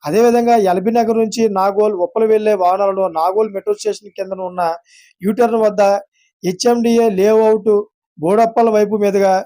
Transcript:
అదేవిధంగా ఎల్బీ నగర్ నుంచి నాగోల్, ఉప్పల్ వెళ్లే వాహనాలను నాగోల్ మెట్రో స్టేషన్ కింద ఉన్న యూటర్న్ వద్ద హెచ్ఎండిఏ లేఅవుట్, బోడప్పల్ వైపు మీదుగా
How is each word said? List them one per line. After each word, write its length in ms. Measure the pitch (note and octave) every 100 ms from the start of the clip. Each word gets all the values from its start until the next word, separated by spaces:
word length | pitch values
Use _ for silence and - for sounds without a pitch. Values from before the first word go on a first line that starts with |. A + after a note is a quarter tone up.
అదేవిధంగా 520 | D3 F3+ A#3+ A#3+ A#3 A#3 F#3+
ఎల్బీ 220 | F3+ F#3+ A#3
నగర్ 220 | A3+ A3+
నుంచి 220 | A3+ - A3+ F#3+
నాగోల్, 360 | G3 G3 G#3+ G3
ఉప్పల్ 220 | F3 - A3
వెళ్లే 220 | A3 G#3+ G#3
వాహనాలను 420 | F3+ F#3+ G3+ F#3+ F#3+ D#3+
నాగోల్ 280 | E3 G3 A3
మెట్రో 200 | G3 F#3+ G#3
స్టేషన్ 340 | G#3+ G3 G#3 -
కింద 160 | F#3+ F#3+ F#3
ఉన్న 120 | F3+ F3 E3+ _ _ _ _ F#3
యూటర్న్ 340 | G#3 A#3 A3+
వద్ద 180 | G#3+ G3 G3+ G3+ - _ _ _
హెచ్ఎండిఏ 640 | F3+ F#3 A#3+ A#3+ A#3 A#3 A3+ F#3+
లేఅవుట్, 520 | G3+ A3 A3 A3 G#3+ G#3 G#3 _ _ -
బోడప్పల్ 460 | D#3 G#3 A3+ A3+ A#3 G#3+
వైపు 200 | G#3 G#3
మీదుగా 280 | G3+ G3 G3 F#3+